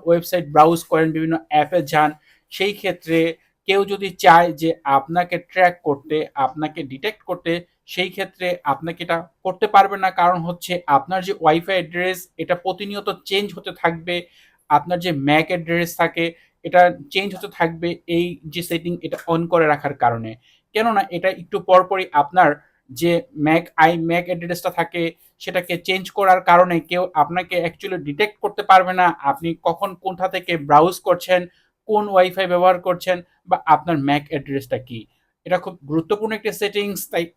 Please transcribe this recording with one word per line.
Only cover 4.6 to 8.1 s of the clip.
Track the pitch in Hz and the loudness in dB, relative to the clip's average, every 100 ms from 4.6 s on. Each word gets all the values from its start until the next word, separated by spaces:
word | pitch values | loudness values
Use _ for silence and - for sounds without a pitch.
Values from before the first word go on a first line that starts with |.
যে | 160 165 139 139 | -4 -4 0 0
আপনাকে | - 175 175 170 - | 0 -2 -2 -4 -4
ট্র্যাক | 185 180 170 160 | 2 2 2 -4
করতে, | 139 - 156 - - | -4 -2 -4 -4 -2
আপনাকে | 131 151 151 160 139 | -4 -2 -10 -8 -12
ডিটেক্ট | 131 208 - - | -8 -8 -8 -10
করতে, | 175 165 170 170 _ - | -8 -4 -6 -8 _ -10
সেই | - 190 | -6 -6